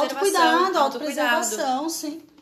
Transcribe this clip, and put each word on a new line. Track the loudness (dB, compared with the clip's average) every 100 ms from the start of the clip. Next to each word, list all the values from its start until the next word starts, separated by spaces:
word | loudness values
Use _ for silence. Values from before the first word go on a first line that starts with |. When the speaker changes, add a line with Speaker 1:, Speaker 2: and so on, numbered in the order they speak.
Speaker 1:
Autocuidado, | 0 0 0 4 4 4 2 2
Speaker 2:
autocuidado. | 0 0 -6 -2 0 0
Speaker 1:
autopreservação, | 0 -4 -2 -2 -4
sim. | -6 -10 -12 -18 _